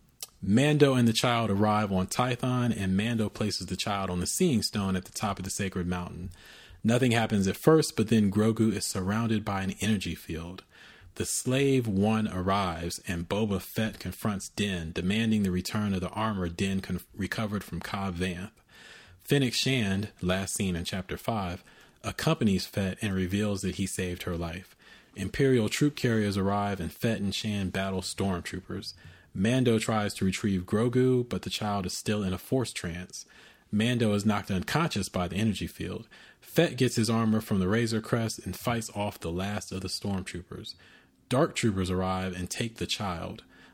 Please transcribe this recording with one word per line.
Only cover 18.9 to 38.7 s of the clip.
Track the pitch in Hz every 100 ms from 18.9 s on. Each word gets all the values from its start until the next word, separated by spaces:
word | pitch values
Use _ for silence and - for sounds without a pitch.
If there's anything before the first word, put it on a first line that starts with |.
| - - -
Fennec | - 143 123
Shand, | - 135 135 101 95 107 -
last | 90 92 95
seen | - 95 87
in |
Chapter | 78 92 - 90
five, | - 113 90 87 - - - _
accompanies | 98 - 156 165 110 92 -
Fett | - 95 90
and | 107
reveals | 95 92 101 104 98
that | 95 85
he | 95
saved | - 90 87
her | - 85
life. | 85 85 - - - - _ -
Imperial | 92 - 135 123 107
troop | - 147 -
carriers | 123 113 101 98
arrive, | 95 101 101 98
and | 87
Fett | - 120 110
and | 101
Shand | - 110 104 92
battle | 95 98 92
stormtroopers. | - - 98 87 - - - 98 - - - - -
Mando | 95 104 131 120 110
tries | 113 110 104
to | -
retrieve | 95 - 104 95 90
Grogu, | 107 123 127 127 127 120
but | 95
the | 98
child | - 104 101
is | 92
still | - - 104
in | 95
a | 92
force | - 131 117
trance. | - 87 87 92 - - - - - _
Mando | 104 117 123 110
is | 104
knocked | 107 104 101
unconscious | 92 - 147 165 104 92
by | 95 90
the | 95
energy | 113 92 82
field. | - 90 - - - - _
Fett | - - 170 123
gets | 123 123
his | 113
armor | 113 110 107
from | - 98
the | 92
Razor | 110 113 110
Crest | - 120 110 -
and | 95 90
fights | 123